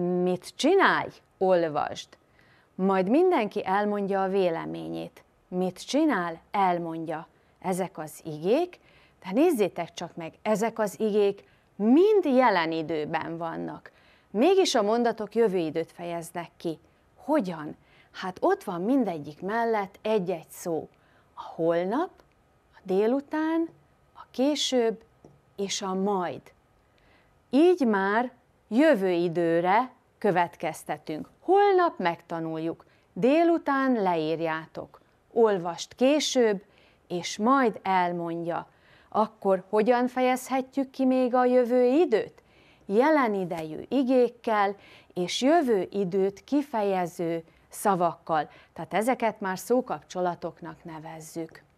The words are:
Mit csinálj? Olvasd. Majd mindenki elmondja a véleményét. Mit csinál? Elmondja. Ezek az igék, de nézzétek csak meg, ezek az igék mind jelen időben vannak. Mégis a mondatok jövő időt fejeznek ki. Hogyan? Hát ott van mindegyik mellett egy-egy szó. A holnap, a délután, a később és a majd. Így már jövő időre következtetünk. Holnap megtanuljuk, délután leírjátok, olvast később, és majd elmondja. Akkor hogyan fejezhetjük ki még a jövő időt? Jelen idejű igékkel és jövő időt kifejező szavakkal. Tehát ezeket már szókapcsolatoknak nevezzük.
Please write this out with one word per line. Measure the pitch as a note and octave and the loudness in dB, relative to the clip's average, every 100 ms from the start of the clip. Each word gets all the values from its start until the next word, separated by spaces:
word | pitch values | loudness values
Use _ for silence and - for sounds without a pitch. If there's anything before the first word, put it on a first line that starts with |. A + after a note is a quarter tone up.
| F3 F3+ | -2 0
Mit | F3+ F3+ - - | 0 -2 -6 -2
csinálj? | C#4+ G4 A#3 D#3 - - _ - | 2 4 4 2 -4 -12 _ -2
Olvasd. | F#3 F3+ D#3+ D3 - - - - _ _ _ _ _ - | 2 2 2 -2 -6 -8 -16 -20 _ _ _ _ _ -2
Majd | F#3+ F#3+ F#3+ | 0 2 2
mindenki | C#4+ F#4 D#4+ G#3+ G#3 - | 4 4 2 -2 -4 -2
elmondja | G3 G#3 G#3 G3 G3 | -2 0 -2 -2 -2
a | F#3+ | 0
véleményét. | G3 F3+ E3 D#3 E3 E3 E3 E3+ - _ _ - | 0 0 -2 -8 -10 -10 -10 -12 -16 _ _ -8
Mit | F3+ F#3 - - | -4 -4 -6 -4
csinál? | C#4 D#4+ G3+ F3 E3 _ | 0 0 0 -4 -8 _
Elmondja. | G#3 F#3+ F3 E3 E3 E3 D#3 E3+ _ _ _ | 0 2 0 -4 -8 -8 -10 -12 _ _ _
Ezek | F#3 F3+ F3 - | -6 -4 -6 -8
az | D#3 - | -14 -12
igék, | E3 D3+ F3 C#4+ F4+ - _ _ _ _ | -12 -6 0 0 0 -8 _ _ _ _
de | F#3 | -4
nézzétek | G#3+ F4 B3 F3+ - E3 | 2 2 2 -2 -4 -10
csak | - F3 - | -10 -14 -12
meg, | D#3+ - | -16 -8
ezek | G#3+ G3+ A3+ A3+ | -2 0 -2 -2
az | G#3 - | -4 -2
igék | G#3+ G#3 G3+ G3 - _ _ - | 0 2 2 0 -12 _ _ -2
mind | G#3+ D4 G#4 G#4 D4+ | 4 6 6 4 4
jelen | B3+ A#3+ F#3 D#3+ | 4 4 2 0
időben | E3 D#3 D#3 D3+ D#3+ D#3 E3 | -2 -4 -4 -4 -6 -6 -8
vannak. | E3 E3 E3 D3+ - _ _ _ _ | -8 -8 -10 -12 -18 _ _ _ _
Mégis | G3 E4 F#4+ F4 B3 | 0 4 4 2 2
a | |
mondatok | G3+ A#3 A#3+ A3+ G#3 A3+ | 2 2 0 -2 -4 0
jövő | A3+ F#3 | 2 2
időt | D#3+ D#3+ E3 | -2 -4 -6
fejeznek | - F3 E3+ E3 F3 E3 - | -10 -10 -10 -10 -12 -12 -10
ki. | E3+ D#3 _ _ _ _ | -8 -8 _ _ _ _
Hogyan? | - D4+ F#3 D#3+ D3+ - _ _ _ | -2 -2 -2 -8 -12 -14 _ _ _
Hát | - F#3+ - | -10 -10 -2
ott | - G4 | 0 0
van | G#3 E3+ | -4 -4
mindegyik | G3+ C#4 G3+ E3 C#3+ D3 | 0 2 0 -4 -10 -10
mellett | F#3 A3+ A#3 G#3+ G3 - | -4 -2 0 0 -4 -6
egy-egy | G#3+ A3 F3+ E3 - | -2 0 -2 -6 -10
szó. | - F3 D#3 - _ _ _ _ | -12 -6 -6 -6 _ _ _ _
A | - - - | -18 -12 -2
holnap, | E3 E3+ F#3 B3+ F#4 - _ _ _ _ _ | 0 0 0 -2 -4 -8 _ _ _ _ _
a | _ | _
délután, | F#3+ F#3+ A3 C4+ C#4 D#4 D#4 E4 E4 - _ _ _ | -2 0 2 0 -2 -4 -2 -2 -4 -8 _ _ _
a | - - | -20 -10
később | - C#4 C#4+ - B3+ A3+ A3 - _ - _ _ - | -2 0 0 0 0 0 -2 -12 _ -20 _ _ -8
és | G3 - | -6 -6
a | G3 | -4
majd. | F#3+ G3 F#3+ E3+ C3 - _ _ _ _ _ _ _ _ _ - | -2 -2 -2 -4 -8 -16 _ _ _ _ _ _ _ _ _ -2
Így | C4 F4 F4 A#3+ | 4 4 4 2
már | G3 G3 A3 B3 - _ _ - | 2 2 0 -2 -8 _ _ -4
jövő | A3 D#4+ G#3+ F#3+ | 2 4 4 2
időre | F3 F3 E3+ E3+ E3+ F3+ G#3+ B3+ - _ - | 0 0 0 2 2 2 2 0 -8 _ -4
következtetünk. | G#3 F3+ E3+ - D#3+ D#3+ - D3+ - D#3 - _ | 0 2 0 -4 -10 -8 -10 -10 -8 -10 -12 _
Holnap | - G4 G4+ F#4 E4+ F4 | 2 4 6 4 2 0
megtanuljuk, | F3 E3 - E3 D#3+ D#3+ E3 - _ _ _ | -4 -4 -8 -8 -6 -4 -6 -8 _ _ _
délután | F#3 A#3+ D#4+ E4+ E4 C#4+ C4+ C4+ A#3 | -2 2 4 4 2 0 0 0 0
leírjátok, | F#3 E3+ D#3 D#3+ E3 D#3 D#3+ E3 D3+ - _ _ _ | 0 0 -2 -2 -4 -6 -10 -16 -16 -20 _ _ _
olvast | - A3 F#3+ F3 E3 - | 2 2 2 -4 -8 -10
később, | - C4 D4+ - C4 A3 G3 - _ _ _ - | 0 2 2 0 2 2 0 -6 _ _ _ -10
és | F3+ - - | -8 -8 -2
majd | A3+ C4+ A#3 F3+ | 2 4 2 -2
elmondja. | F#3+ F#3 F3 F3 E3+ E3+ E3+ E3 E3 _ _ _ _ | 0 0 0 -2 -6 -6 -6 -6 -8 _ _ _ _
Akkor | - G#3+ - G3 F#3 - | -2 -2 -2 0 0 0
hogyan | G#3+ G#3+ A#3+ B3 | 0 2 2 0
fejezhetjük | B3+ B3+ B3+ - C4 C4 C#4 C4 | 0 0 0 -2 -4 -4 -4 -4
ki | - B3+ | -2 0
még | B3+ B3+ | 2 2
a | B3+ B3 | 2 4
jövő | B3+ A#3 B3 B3 | 4 4 4 4
időt? | C#4+ E4 G3+ - - _ _ _ _ - | 4 4 2 -2 -12 _ _ _ _ -2
Jelen | G#3 D4 D4+ A#3 | 2 4 4 2
idejű | G3+ F3 E3 D#3+ D3+ - | -2 -4 -6 -8 -10 -4
igékkel | C4 B3 C4 A#3+ A#3+ A#3+ G#3 G3+ G3 - - _ | -2 2 4 2 0 -2 0 0 -2 -14 -20 _
és | F3+ F3 - | -6 -4 0
jövő | B3+ E4+ B3+ G3+ - | 4 4 4 0 0
időt | G3+ F#3 G3 F#3+ G3 | -2 -2 0 -2 -4
kifejező | - C#4+ C#4+ A3 G3+ F#3 E3+ - E3 E3 - _ _ | -2 -2 -2 -2 0 0 -2 -4 -4 -4 -8 _ _
szavakkal. | - G#3+ F3+ E3+ - - D#3 D3 - _ | -2 0 2 0 -2 -4 -4 -4 -10 _
Tehát | - D#3 | -16 -4
ezeket | F3+ A#3 A#3+ A3+ G#3+ | -2 0 0 -2 -4
már | G3 F#3 | -6 -6
szókapcsolatoknak | - B3+ A#3+ D3+ - F#3 F3+ E3+ E3+ - E3 D#3+ | 0 0 0 -8 -8 -4 -4 -4 -10 -10 -16 -14
nevezzük. | E3+ D#3+ D#3+ D#3+ D#3+ E3+ D#3+ - _ | -14 -14 -14 -16 -14 -12 -12 -14 _